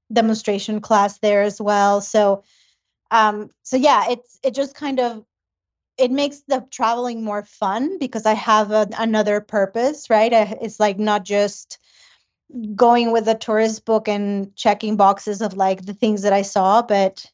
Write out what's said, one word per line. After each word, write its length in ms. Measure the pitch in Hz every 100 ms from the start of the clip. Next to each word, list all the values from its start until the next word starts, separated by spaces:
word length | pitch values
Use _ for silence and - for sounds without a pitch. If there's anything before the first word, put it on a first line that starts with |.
| -
demonstration 680 | 226 220 220 - 202 - 214
class 380 | 214 208 202 -
there 240 | 208 202
as 180 | 208 202
well. 400 | 208 202 202 202
So, 420 | 202 214 202 196 _ _ _ _ _ _ -
um, 400 | 226 214 208 208 _
so 140 | - 262
yeah, 340 | 285 226 196
it's, 280 | 240 _ _
it 120 | 262
just 200 | 269 277
kind 260 | - 285 262
of, 240 | 240 220 - _ _ _ _ _ _ -
it 140 | 247
makes 300 | 269 285 285 -
the 180 | 262 -
traveling 520 | - 226 240 247 233
more 220 | 214 208
fun 540 | 208 _ 214 214 302 392
because 280 | 247 220 220
I 80 |
have 380 | 214 240 214 208
a, 160 | 214 202 -
another 420 | 226 214 208 208
purpose, 720 | 208 214 196 233 262 302 -
right? 220 | 214 226
I, 260 | 226 196 -
it's, 200 | 220 -
like, 180 | 214 196
not 260 | 214 208
just 540 | 190 202 202 - - - _ _ _ _ _ _ _ 247 214
going 380 | 202 240 240 233
with 160 | 226 214
a 60 |
tourist 500 | 220 - 214 220 220
book 240 | - 220 214
and 460 | 202 202 202 196 -
checking 400 | 220 202 214 208
boxes 440 | 196 196 214 196
of, 140 | 214
like, 320 | 190 190 190 190
the 80 |
things 280 | 208 220 208
that 100 | 202
I 100 | 196
saw, 400 | 196 202 190 220
but 420 | 233 202 196 - -